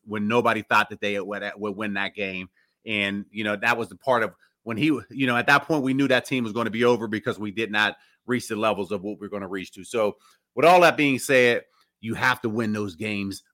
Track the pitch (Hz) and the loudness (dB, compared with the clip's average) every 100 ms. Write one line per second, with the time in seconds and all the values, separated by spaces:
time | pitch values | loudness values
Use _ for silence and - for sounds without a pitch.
0 | - 107 104 120 113 110 - 110 104 107 | -8 -4 2 4 4 2 2 2 2 -2
1 | 104 101 95 101 101 104 104 98 107 98 | -4 -4 -4 -6 -8 -6 -6 -4 -6 -4
2 | 98 104 98 92 92 _ _ _ 110 107 | -6 -6 -8 -8 -12 _ _ _ -6 -2
3 | 101 101 98 104 107 104 117 117 110 98 | -2 -2 -8 -6 -4 0 0 0 -4 -6
4 | - 120 107 - _ _ 113 117 151 127 | 0 0 0 -6 _ _ -8 -2 0 0
5 | - 117 131 120 131 143 - 156 131 131 | -4 -4 0 2 4 4 4 -2 0 2
6 | 135 127 - 131 113 107 113 113 120 120 | 2 2 0 -4 -2 -2 -2 2 2 2
7 | 113 107 123 98 104 98 110 107 104 - | 0 -4 -4 -6 -6 -4 -2 2 0 -2
8 | _ _ - 123 - 107 110 101 90 101 | _ _ -4 -4 -4 -2 0 0 -4 -6
9 | 98 104 98 101 95 95 90 98 90 117 | -8 -10 -10 -10 -8 -8 -10 -16 -6 0
10 | 104 - _ _ _ 123 156 180 170 151 | 0 -2 _ _ _ 4 6 8 6 4
11 | 143 127 - 131 123 110 - _ _ _ | 2 0 2 4 4 2 -4 _ _ _
12 | 113 117 127 123 113 110 110 107 104 82 | -8 -2 0 0 -2 -2 -2 -2 -6 -8
13 | 107 101 98 95 _ | -8 -6 -6 -10 _